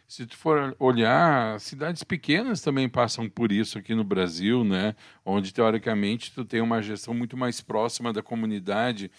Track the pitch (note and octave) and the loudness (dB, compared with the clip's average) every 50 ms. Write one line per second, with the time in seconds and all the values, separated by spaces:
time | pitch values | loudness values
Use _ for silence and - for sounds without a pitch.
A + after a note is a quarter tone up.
0 | _ _ - - B2 A#2 - - - D#3+ D3+ D3 C#3 C3+ B2+ - C#3 C3 B2 A#2 | _ _ -14 -12 -12 -12 -14 -4 0 2 2 2 2 0 -2 2 4 4 4 6
1 | A2+ A2+ B2+ D3 E3+ E3 D3 C3 A#2 A2 G#2+ G#2 - - - C3+ D3 E3 F3 - | 4 4 6 6 6 6 4 4 2 0 -2 -6 -8 -12 -10 -6 -6 -6 -6 -6
2 | - - G3 D3+ - - D3 E3+ B3 C4+ A3 - - D3+ C#3 C3+ C3 B2 - B2 | -6 -6 -6 -4 0 0 0 2 2 0 -4 -2 -2 0 0 0 0 0 2 2
3 | A#2+ A2 - - A2+ G#2 - - A#2+ G#2+ G2 G#2 A2 - - G#2+ F#2+ - A2+ A2+ | 0 0 0 -4 -6 -6 -2 0 0 2 2 2 0 0 -4 -8 -6 -2 0 0
4 | A2 G2 G2 F#2 F#2 F2 D#2+ E2+ F#2 G#2+ A#2+ B2+ A#2 G2+ F#2+ F#2 G2 G#2+ G#2+ - | 0 2 2 2 2 0 0 0 0 2 2 2 2 2 2 2 0 0 -2 -4
5 | - - - _ _ F#2+ G2 G2+ F#2+ F#2+ - - A2+ A2 G#2+ - F#2+ A2+ A2 G#2 | -10 -20 -20 _ _ -2 -2 0 -2 -2 0 2 2 4 2 2 0 -2 0 0
6 | G2+ G2+ A2+ A#2 - - - - A#2+ A2 - A2+ A2+ A2+ A2+ A2 G#2 G#2 G#2+ G2 | 0 0 -2 -4 -6 -10 -10 -10 -8 -4 -2 0 0 0 0 0 -2 -4 -6 -8
7 | - A#2 A#2 A#2+ A#2+ A2+ - B2+ B2+ B2 A#2 - - - A2 G#2+ A2 A#2 - - | -8 -6 -6 -4 -4 -6 -6 -4 -4 -4 -4 -6 -8 -4 -2 -2 -2 -2 -2 -4
8 | A#2+ A#2 A2 G#2+ G#2 - A#2+ A2+ A2+ G#2+ G#2+ G2+ F2+ G2 G2+ G#2+ A#2 B2+ A#2 G2+ | -4 -4 -4 -4 -6 -6 -4 -4 -2 -2 -2 -4 -4 -2 -2 0 0 0 -2 -4
9 | G2 F2+ - | -8 -12 -14